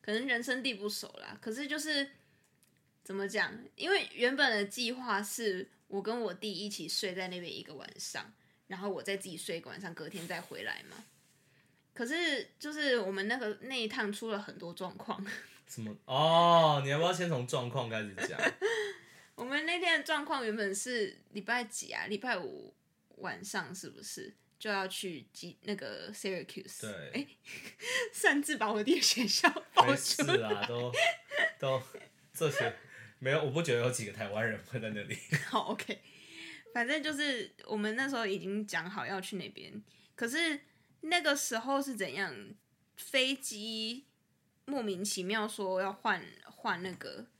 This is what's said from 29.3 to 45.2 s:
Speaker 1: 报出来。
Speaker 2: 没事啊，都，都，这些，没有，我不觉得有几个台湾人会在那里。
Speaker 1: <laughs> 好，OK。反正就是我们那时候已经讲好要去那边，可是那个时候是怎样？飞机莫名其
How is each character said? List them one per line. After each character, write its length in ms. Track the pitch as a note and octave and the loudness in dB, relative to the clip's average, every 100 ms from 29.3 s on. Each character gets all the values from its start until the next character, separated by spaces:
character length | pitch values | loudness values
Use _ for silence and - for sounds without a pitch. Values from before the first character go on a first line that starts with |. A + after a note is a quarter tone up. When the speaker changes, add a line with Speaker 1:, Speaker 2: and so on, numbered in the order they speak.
| - D4 - - | 6 6 4 2
Speaker 1:
报 200 | - - | 6 8
出 280 | C4+ - - | 6 4 2
来。 60 | D4 | 4
Speaker 2:
没 80 | F#4+ | 4
事 60 | |
啊， 240 | A4 G4+ A4+ | 4 0 0
都， 260 | A#4+ - C#5 E5+ E5 - C#5+ - - | 0 0 2 2 2 -4 2 2 2
都， 240 | C3+ C3 - - - _ - | 0 0 -2 -16 -18 _ -14
这 160 | - D#3 | 0 0
些， 220 | - - - - - - - | 2 0 -2 -16 -18 -18 -4
没 120 | C3 | 2
有， 120 | D3+ | 2
我 60 | D3+ | 4
不 100 | C3+ | 0
觉 140 | E3+ | 4
得 60 | A#2+ | 4
有 100 | B2 | 4
几 160 | A#2+ G#2 | 0 -6
个 60 | |
台 160 | G#2 G#2 | -6 -4
湾 200 | G#2 A2+ | 0 0
人 100 | G#2 - | 0 -6
会 100 | C3 | -6
在 100 | A2 | -4
那 120 | G#2+ | -6
里。 160 | G2+ - - | -6 -8 -2
Speaker 1:
<laughs> 120 | D3 - | -2 2
好， 240 | A#3 - | 0 0
OK。 280 | C4+ - B3+ - - - - - - - | -4 -4 -8 -10 -20 -20 -16 -14 -16 -8
反 140 | A#3+ A#3 | -2 0
正 160 | D4+ | 0
就 100 | D4 | 0
是 380 | C#4+ D4 B3 - - - | 0 0 0 -4 -10 -6
我 100 | G#3+ | -2
们 180 | G#3 A3+ | 0 0
那 120 | C4+ | 0
时 60 | |
候 100 | C4 | 0
已 140 | A3 F#3+ | 0 0
经 280 | F3 G3+ G#3 | 0 -2 -2
讲 220 | E3+ E3+ | -4 -4
好 160 | G3+ | -4
要 160 | B2 F#3+ | -4 -4
去 160 | F#3 G3 | -4 -6
那 120 | C3 | -6
边， 320 | - - G#3+ - - - | -10 -12 -14 -16 -20 -20
可 120 | - A#3 | -4 -2
是 320 | C#4+ E4 C#4+ - _ _ _ | 2 0 0 -6 _ _ _
那 200 | D#4 F4 | 0 2
个 120 | D4+ | 4
时 240 | C#4+ - A3+ | 2 2 -2
候 220 | B3 C#4 | 0 0
是 140 | C#4 A3 | 0 -2
怎 160 | F3+ | -4
样？ 420 | C#3 F#3+ A#2 G2 - _ _ _ | -2 -4 -6 -12 -16 _ _ _
飞 400 | - - C4+ C4 | -16 0 2 2
机 720 | C4+ - G#3+ A3 A3 A3 B3 C#4+ _ _ _ _ _ - | 0 -4 -6 -6 -4 -4 -6 -12 _ _ _ _ _ -6
莫 160 | C#4 | -2
名 200 | A3 F3+ | 0 -2
其 200 | G3+ - | -2 -2